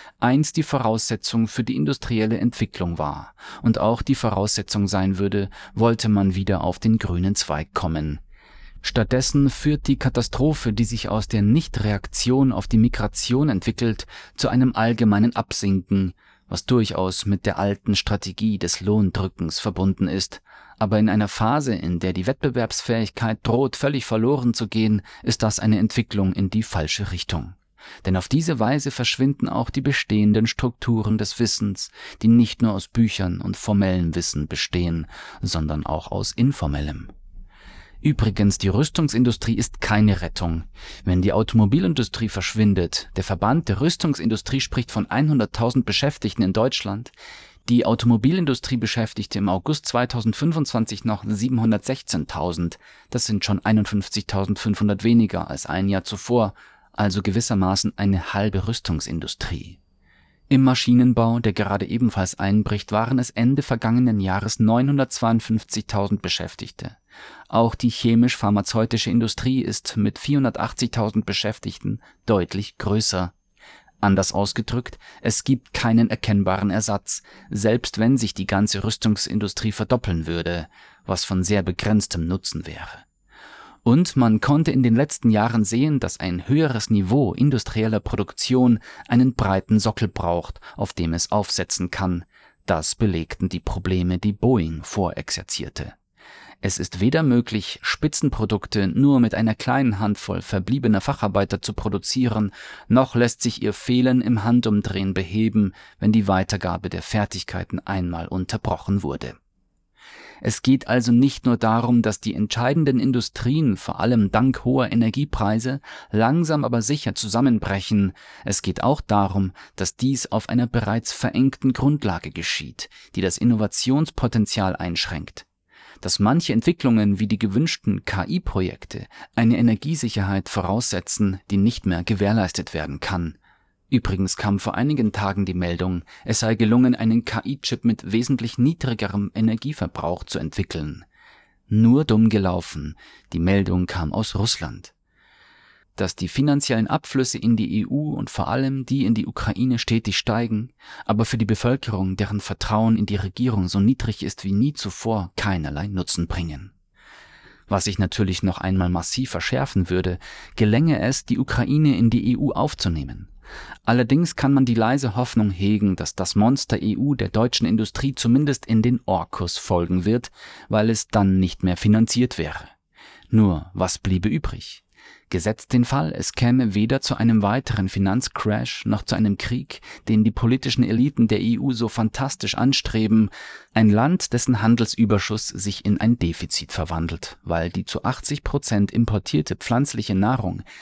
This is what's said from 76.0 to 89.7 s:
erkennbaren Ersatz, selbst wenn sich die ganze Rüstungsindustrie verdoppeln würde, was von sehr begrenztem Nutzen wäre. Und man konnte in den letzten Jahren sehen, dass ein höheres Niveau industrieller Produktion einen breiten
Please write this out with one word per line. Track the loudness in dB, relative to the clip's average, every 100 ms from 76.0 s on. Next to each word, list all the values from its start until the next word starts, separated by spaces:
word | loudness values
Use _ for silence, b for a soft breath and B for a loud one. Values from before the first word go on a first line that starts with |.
| 4
erkennbaren | 0 0 2 2 0 0
Ersatz, | -2 -2 -2 -4 -6 B B B
selbst | -2 0 0 0 0
wenn | 2 2
sich | 0
die | -4 -2
ganze | 0 2 0
Rüstungsindustrie | -2 0 0 0 -2 -2 -4 -4 -4
verdoppeln | -4 0 0 0 -2 -2
würde, | -4 -4 -4 -8 b b b -6
was | -4
von | -2 0
sehr | 2 0
begrenztem | 0 -2 0 2 0 -2 -2
Nutzen | -2 -4 -8 -10
wäre. | -12 -14 -16 -20 _ _ B B B B B
Und | 2 4 4 4
man | 4 4
konnte | 4 2 2
in | 2
den | 4
letzten | 4 2 2 4
Jahren | 4 4 2
sehen, | 0 2 2 0
dass | -2 -4
ein | -6 -4 0
höheres | 2 2 0 0
Niveau | 2 2 2 2
industrieller | 2 2 2 -2 -2 0 0
Produktion | -2 -4 -4 -4 0 4 6 4 B B B
einen | 2 4
breiten | 2 0 0 2